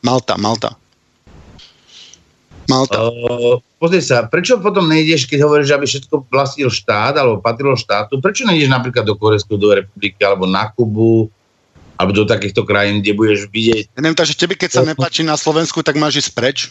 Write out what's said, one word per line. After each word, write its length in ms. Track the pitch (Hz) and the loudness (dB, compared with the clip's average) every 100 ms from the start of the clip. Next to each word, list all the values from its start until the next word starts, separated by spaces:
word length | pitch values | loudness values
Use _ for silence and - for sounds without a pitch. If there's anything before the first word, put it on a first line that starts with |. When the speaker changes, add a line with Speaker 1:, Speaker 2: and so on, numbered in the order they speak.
Speaker 1:
Malta, 360 | 123 127 - 95 | 2 0 0 -2
Malta. 320 | 104 113 117 110 _ _ _ _ - - - - - _ _ - - - _ _ _ - | -2 -2 -4 -8 _ _ _ _ -20 -20 -20 -20 -20 _ _ -20 -20 -20 _ _ _ -14
Malta. 340 | - 131 131 110 | 0 0 2 0
Speaker 2:
Ehm, 560 | 113 120 120 120 120 123 _ _ | 0 0 -2 0 2 0 _ _
pozri 220 | 165 185 | 0 0
sa, 240 | 139 123 | 2 0
prečo 320 | 117 165 180 247 | 2 -2 0 2
potom 300 | 196 190 170 | 2 0 2
nejdeš, 400 | 156 156 160 127 | 2 2 0 0
keď 120 | 147 | 0
hovoríš, 220 | 147 147 139 | 4 4 2
že 100 | 143 | 0
aby 100 | 139 | 0
všetko 280 | 139 - 147 131 | -6 -4 -6 -2
vlastnil 400 | 135 135 139 131 | -2 -2 -2 -4
štát 480 | 104 - 104 113 143 | -2 -2 -2 0 0
alebo 240 | 131 107 | 0 0
patrilo 320 | 110 117 139 | -2 -2 -2
štátu, 480 | 131 - 101 107 135 | -2 -2 -4 -2 -2
prečo 240 | 180 202 240 | -2 -2 0
nejdeš 240 | 170 139 | 2 2
napríklad 320 | 131 123 123 | 0 0 -2
do 160 | 107 101 | -2 0
Korejskej 400 | 110 107 - 104 | 0 0 0 0
ľudovej 180 | 104 98 | 4 2
republiky 360 | 95 - 101 - | 0 -8 -8 -2
alebo 240 | 101 98 92 | 0 2 0
na 240 | 95 113 | -2 -4
Kubu, 560 | - 113 107 113 113 110 _ _ _ _ _ - - | -2 -2 2 4 4 0 _ _ _ _ _ -20 -4
alebo 120 | 92 | 0
do 120 | 101 | 2
takýchto 380 | 104 113 104 98 | 2 0 0 -4
krajín, 400 | 101 101 101 104 | 0 0 2 0
kde 100 | 101 | -2
budeš 360 | 104 110 104 101 | 0 2 0 -2
vidieť 400 | 107 110 110 107 | -2 0 0 -2
Speaker 1:
Ja 80 | - | -4
neviem, 160 | 156 160 | -2 0
takže 180 | 160 | -2
tebe, 200 | 147 175 | -2 -4
keď 160 | 196 180 | -2 -2
sa 100 | 165 | 0
Speaker 2:
To- 60 | 165 | 0
Speaker 1:
nepáči 340 | 156 165 - | 0 -4 -2
na 120 | 160 | -2
Slovensku, 480 | 151 - 156 165 - | -2 0 0 -2 -2
tak 160 | 156 147 | -2 0
máš 240 | 151 147 | 0 -2
ísť 80 | - | -4
preč? 260 | - 123 143 - | -2 -2 -4 -10